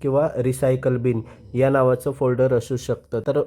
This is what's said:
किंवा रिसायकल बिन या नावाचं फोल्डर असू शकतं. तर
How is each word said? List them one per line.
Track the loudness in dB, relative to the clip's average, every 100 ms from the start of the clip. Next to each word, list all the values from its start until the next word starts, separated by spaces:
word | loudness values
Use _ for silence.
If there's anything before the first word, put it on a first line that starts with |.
किंवा | -2 0 0 0
रिसायकल | -2 0 0 0 0 0
बिन | 0 -2 -4 -14 -8
या | 0 2
नावाचं | 4 4 2 -2
फोल्डर | -2 -2 2 2
असू | 2 0 -4
शकतं. | -4 -6 -6 -6
तर | -2 -2